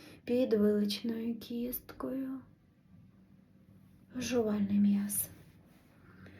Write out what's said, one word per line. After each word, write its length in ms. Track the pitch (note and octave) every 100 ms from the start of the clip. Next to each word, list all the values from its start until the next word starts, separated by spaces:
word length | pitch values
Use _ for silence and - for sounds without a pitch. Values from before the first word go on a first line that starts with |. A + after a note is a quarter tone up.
| - -
Під 280 | - B3 B3+
виличною 840 | G#3+ G#3 G#3 G#3 - A#3 A3+ A#3
кісткою 1040 | A#3 - A#3+ A#3+ B3+ - - B3+ C4 C4 C4 - _ _ _ _ - - - - - _ - - - - - - B3+
жувальний 640 | A#3+ B3 G#3+ G#3 G3+ G3+
м'яз. 500 | G3+ G3+ G3+ G3+ - - - - - - _ - - - -